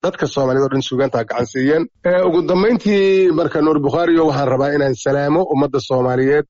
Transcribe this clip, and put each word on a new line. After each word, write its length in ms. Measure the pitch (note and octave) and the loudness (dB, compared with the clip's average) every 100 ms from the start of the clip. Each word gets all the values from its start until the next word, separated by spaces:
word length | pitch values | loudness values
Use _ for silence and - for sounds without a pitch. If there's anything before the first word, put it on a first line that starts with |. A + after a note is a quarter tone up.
Dadka 240 | - - C#3+ | -6 -4 -6
Soomaalida 380 | - C3+ C3 | -2 -2 0
oo 80 | C3+ | 0
dhan 100 | C3+ | -2
suugaanta 340 | - B2+ C3+ A#2+ | -4 -2 -2 -2
ha 60 | |
gacan 220 | A2 A2+ A#2+ | -4 -6 -6
siiyeen. 360 | C3 C3+ D#3 E3+ _ | -2 0 0 -2 _
Ee, 220 | F3+ F3+ | -2 0
ugu 160 | F#3 F3 | 2 0
dambeyntii, 880 | E3 F#3 G#3 B3 G#3 G3+ G3 F#3+ F#3 | 0 0 2 0 0 2 2 4 2
marka, 260 | D#3+ E3 E3 | 2 -2 0
Nuur 180 | D3+ D3+ | 0 2
Bukhaariyo, 420 | C#3 D3 E3+ E3 D#3 | 0 0 2 2 2
waxaan 220 | C#3 C#3 | 0 -2
rabaa 240 | C3 C#3 | 0 0
inaan 220 | D3 C#3 | 0 0
salaamo 460 | B2+ C#3+ C#3 C#3+ D#3 | -2 -2 -2 0 0
ummadda 360 | F#3 C#3+ C#3+ C3+ | 0 0 0 -2
Soomaaliyeed 640 | - C3 B2+ B2+ C3 D3 | -2 -2 0 0 2 2